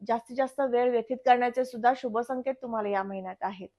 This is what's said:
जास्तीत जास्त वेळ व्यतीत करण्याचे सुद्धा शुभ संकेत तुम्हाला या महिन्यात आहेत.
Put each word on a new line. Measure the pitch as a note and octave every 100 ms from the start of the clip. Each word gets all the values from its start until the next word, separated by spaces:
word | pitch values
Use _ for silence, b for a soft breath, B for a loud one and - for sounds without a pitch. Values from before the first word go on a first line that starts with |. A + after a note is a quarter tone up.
| G#3
जास्तीत | A3+ - B3
जास्त | C4 C4
वेळ | C4+ A#3+ B3
व्यतीत | A#3 A3+ B3+
करण्याचे | B3+ B3 B3 B3 B3+
सुद्धा | A#3 A#3+ B3+
शुभ | B3 A3
संकेत | A#3+ B3+ C4+ C4
तुम्हाला | B3 A3+ G#3
या | G3
महिन्यात | G3 G3 F#3 F#3+
आहेत. | F#3 F#3+ F#3+